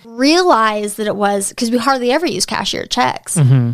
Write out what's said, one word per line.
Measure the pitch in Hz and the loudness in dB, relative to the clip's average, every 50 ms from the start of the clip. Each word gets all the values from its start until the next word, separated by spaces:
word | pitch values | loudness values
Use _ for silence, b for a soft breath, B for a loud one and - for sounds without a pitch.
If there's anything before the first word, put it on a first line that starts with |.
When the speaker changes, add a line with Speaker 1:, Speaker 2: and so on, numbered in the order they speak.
| - | -20
Speaker 1:
realize | 233 226 233 262 285 320 359 370 359 285 226 220 214 214 208 208 208 - | -12 -4 0 2 2 4 4 4 4 4 4 2 2 0 -2 -4 -6 -6
that | - 214 214 | -6 -4 -4
it | - 202 | -2 0
was, | 202 202 202 202 202 - - | 0 0 0 0 -2 -4 -6
'cause | - 247 226 | -4 -2 0
we | 240 247 | 0 0
hardly | 226 277 269 254 240 240 254 | 0 0 -2 0 0 0 0
ever | 320 359 | 0 0
use | 294 - - - | -2 -2 -2 -4
cashier | - - - 202 - - - - | -2 -2 -4 -4 -4 -6 -6 -6
checks, | - - - 247 - - - - - - | -4 -2 -2 -2 -2 -2 -6 -8 -4 0
Speaker 2:
Mm-hmm. | 175 143 123 135 131 120 120 | 2 4 4 4 4 2 0